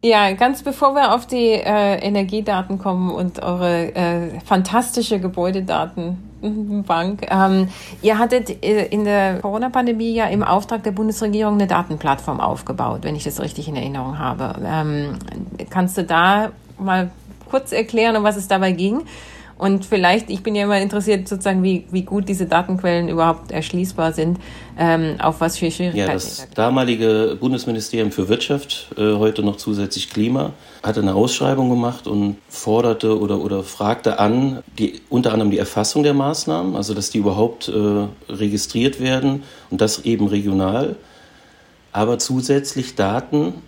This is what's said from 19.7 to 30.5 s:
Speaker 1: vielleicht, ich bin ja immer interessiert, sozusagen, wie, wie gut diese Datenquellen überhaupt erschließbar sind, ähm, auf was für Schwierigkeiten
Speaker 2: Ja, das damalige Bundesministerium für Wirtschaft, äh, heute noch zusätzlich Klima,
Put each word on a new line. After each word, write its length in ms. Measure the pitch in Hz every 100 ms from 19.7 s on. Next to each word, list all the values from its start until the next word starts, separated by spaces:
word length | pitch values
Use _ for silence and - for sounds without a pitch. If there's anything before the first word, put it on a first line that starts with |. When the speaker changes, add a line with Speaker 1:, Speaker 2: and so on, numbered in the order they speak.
| 196 190
Speaker 1:
vielleicht, 440 | 208 180 202 226
ich 140 | 196
bin 100 | 185
ja 120 | 208 202
immer 160 | 202
interessiert, 480 | 196 202 196 202 190
sozusagen, 340 | 196 196 185
wie, 220 | 185 185 -
wie 120 | 185
gut 260 | 185 202 196
diese 180 | 190 175
Datenquellen 640 | 165 180 185 185 175 170
überhaupt 460 | 165 165 165 -
erschließbar 580 | 156 156 180 185 - 160
sind, 260 | 160 160 180 - - - -
ähm, 380 | 165 165 160 147
auf 200 | - 160
was 180 | 165 -
für 140 | 170
Schwierigkeiten 380 | 165 180 104 98
Speaker 2:
Ja, 40 |
das 360 | 135 - - 131
damalige 840 | - 113 131 127 113 113 107 110 -
Bundesministerium 720 | 123 127 123 113 107 117 107
für 160 | - 92
Wirtschaft, 600 | 107 - 143 143 - - -
äh, 160 | 107
heute 300 | 107 110 107
noch 120 | 104 101
zusätzlich 540 | - 104 98 - -
Klima, 420 | - 110 131 151